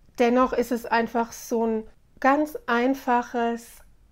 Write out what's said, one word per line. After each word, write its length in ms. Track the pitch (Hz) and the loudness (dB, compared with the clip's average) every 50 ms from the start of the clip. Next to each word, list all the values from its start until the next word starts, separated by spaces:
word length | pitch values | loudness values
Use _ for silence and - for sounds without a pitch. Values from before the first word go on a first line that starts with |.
| _ - - - | _ -12 0 2
Dennoch 340 | 240 233 247 254 262 247 - | 2 4 4 4 2 2 2
ist 180 | 240 240 - | -2 -2 -2
es 140 | 247 226 - | -2 -4 -2
einfach 460 | - 220 233 233 226 - 233 233 233 | 0 0 0 0 0 -2 -2 -4 -4
so 340 | - - - - 247 226 226 | -8 -16 -8 -4 -2 0 0
ein 180 | 226 220 220 220 - - _ _ _ _ - | 0 -2 -4 -6 -8 -20 _ _ _ _ 0
ganz 380 | - 262 277 302 302 302 - - - | 2 4 4 4 2 -2 -4 -10 -4
einfaches, 1120 | - 233 240 240 262 269 269 - 262 240 240 240 - - 240 233 233 233 233 - - - - - - - - _ _ | -2 0 0 2 0 0 0 0 0 0 0 0 -2 -4 -2 -2 -2 -2 -6 -10 -16 -20 -20 -20 -20 -20 -20 _ _